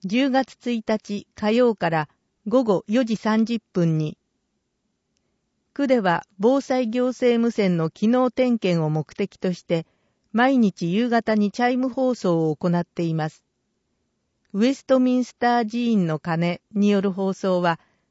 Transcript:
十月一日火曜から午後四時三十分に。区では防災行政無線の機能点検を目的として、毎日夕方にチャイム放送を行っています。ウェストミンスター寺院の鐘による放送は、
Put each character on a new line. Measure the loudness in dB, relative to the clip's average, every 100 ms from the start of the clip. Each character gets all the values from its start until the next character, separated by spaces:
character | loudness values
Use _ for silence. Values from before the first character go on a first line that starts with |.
| -4
十 | 0 2
月 | 0 -2 -8 -6
一 | -6 -2
日 | -4 -4 -12 -12
火 | -6 0
曜 | 2 2
か | 2 -2
ら | -2 -4 _ _ _ -2
午 | 0
後 | 2 0 0
四 | -2
時 | 0 -2
三 | 0 0
十 | 0 -4 -6
分 | -2 0 0
に。 | -4 -8 _ _ _ _ _ _ _ _ _ _ _ _ _ _ _
区 | -6 0
で | 2
は | 2 -2 -4 _
防 | 2 2
災 | 0 -2 -2
行 | 0 -2
政 | 0 0 2
無 | 0
線 | 0 0 2
の | -2
機 | -2 0
能 | 2 0
点 | 0 0 2
検 | 0 0
を | 0
目 | -2 -6
的 | -6 -8 -6
と | -6
し | -6
て、 | -4 -4 -4 _ _ _ _
毎 | 0 2 4
日 | 2 0 -4
夕 | -2 0
方 | 0 0
に | 0 0
チ | 0
ャ | -2
イ | 0
ム | -4
放 | -2 -2
送 | 0 0 0 0
を | -2
行 | -2
っ | -2 -4
て | -6
い | -4 -2
ま | -4
す。 | -8 _ _ _ _ _ _ _ _ _ _ _
ウ | 0
ェ | 0 0
ス | 0
ト | 2
ミ | 4 0
ン | -2
ス | -2
タ | 0 0
ー | -2
寺 | -4
院 | 0 0 0
の | -2
鐘 | -4 -2 -2 -4 _
に | -2 2
よ | 2
る | 0
放 | -2 -4
送 | -4 -2 0
は、 | 0 -2 _ _ _